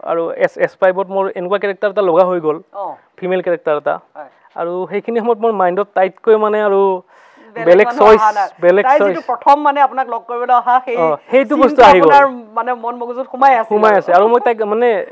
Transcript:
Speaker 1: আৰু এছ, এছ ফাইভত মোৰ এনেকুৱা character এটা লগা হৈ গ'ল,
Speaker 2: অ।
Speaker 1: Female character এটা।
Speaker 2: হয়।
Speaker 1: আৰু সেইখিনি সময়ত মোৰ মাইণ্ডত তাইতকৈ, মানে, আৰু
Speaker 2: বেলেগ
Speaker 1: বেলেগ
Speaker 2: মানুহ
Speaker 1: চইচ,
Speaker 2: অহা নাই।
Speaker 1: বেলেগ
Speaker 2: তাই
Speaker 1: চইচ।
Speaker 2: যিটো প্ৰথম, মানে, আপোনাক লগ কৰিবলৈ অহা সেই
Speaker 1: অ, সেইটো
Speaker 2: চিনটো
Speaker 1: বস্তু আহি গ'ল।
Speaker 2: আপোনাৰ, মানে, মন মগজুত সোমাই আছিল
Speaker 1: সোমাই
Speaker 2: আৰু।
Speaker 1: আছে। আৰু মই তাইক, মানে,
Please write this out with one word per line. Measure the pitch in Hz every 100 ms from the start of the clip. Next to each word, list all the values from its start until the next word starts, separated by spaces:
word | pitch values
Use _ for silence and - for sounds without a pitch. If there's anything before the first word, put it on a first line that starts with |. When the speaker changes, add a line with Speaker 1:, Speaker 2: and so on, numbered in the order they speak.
Speaker 1:
আৰু | - 165 165
এছ, | - 185 -
এছ | 175 -
ফাইভত | 190 185 190
মোৰ | 196 196 196
এনেকুৱা | 180 202
character | 202 - 208
এটা | 196
লগা | 185 165
হৈ | 180 175
গ'ল, | 156 160 -
Speaker 2:
অ। | 196 180 135 _ -
Speaker 1:
Female | 180 185
character | 180 165 165 147
এটা। | 143 160 _
Speaker 2:
হয়। | 151 135 _ _ -
Speaker 1:
আৰু | 170 180 170
সেইখিনি | 202 202 233
সময়ত | 233 214
মোৰ | 226
মাইণ্ডত | 202 180 185 202
তাইতকৈ, | - 190 - 233 214
মানে, | 214 214
আৰু | 208 196 196 185 - _ _ _ -
Speaker 2:
বেলেগ | 233 226
Speaker 1:
বেলেগ | 185 233
Speaker 2:
মানুহ | 240 214
Speaker 1:
চইচ, | 214
Speaker 2:
অহা | 214
নাই। | 208 190 -
Speaker 1:
বেলেগ | 175 190
Speaker 2:
তাই | 254 294
Speaker 1:
চইচ। | 302
Speaker 2:
যিটো | 320
প্ৰথম, | 262 240 294 294
মানে, | 294 277
আপোনাক | 262 262 254
লগ | 233 233
কৰিবলৈ | 240 247 240
অহা | 247 254
সেই | 254 233
Speaker 1:
অ, | 160 143 -
সেইটো | 254 247
Speaker 2:
চিনটো | 285 269
Speaker 1:
বস্তু | 294
আহি | 285 277
গ'ল। | 285
Speaker 2:
আপোনাৰ, | 285 277 247 214
মানে, | 220 240
মন | 240 233 247
মগজুত | 240 240 262
সোমাই | 254 277 240
আছিল | 226 208
Speaker 1:
সোমাই | 220
Speaker 2:
আৰু। | 196
Speaker 1:
আছে। | 180
আৰু | 175 220
মই | 240
তাইক, | 247 220
মানে, | 208 220 240 202 -